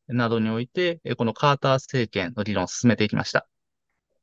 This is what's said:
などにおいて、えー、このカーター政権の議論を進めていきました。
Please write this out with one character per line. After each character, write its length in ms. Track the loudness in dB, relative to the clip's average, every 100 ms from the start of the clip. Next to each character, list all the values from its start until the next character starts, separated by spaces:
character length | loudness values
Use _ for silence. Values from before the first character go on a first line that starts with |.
| -4
な 200 | 0 2
ど 120 | 2
に 100 | 0
お 80 | -2
い 80 | -4
て、 340 | -2 -2 -2
え 80 | -6
ー、 20 |
こ 100 | -2
の 100 | -2
カ 180 | 2 2
ー 40 | 2
タ 120 | 2
ー 40 |
政 360 | 0 0 -4 -2
権 220 | -2 -4 -4
の 60 |
議 100 | -2
論 120 | -2
を 20 | -2
進 220 | 2 2
め 80 | 4
て 80 |
い 40 | 2
き 60 |
ま 100 | -2
し 60 | -2
た。 160 | -4 -4 _ _ _ _ _ _ _